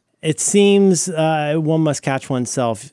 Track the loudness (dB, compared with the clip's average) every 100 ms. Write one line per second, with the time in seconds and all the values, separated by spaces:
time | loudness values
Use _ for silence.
0 | _ _ -4 -2 0 2 4 4 4 2
1 | -2 -2 0 0 -2 -2 0 0 0 -2
2 | -2 -4 -2 -4 -4 -2 -2 -4 -10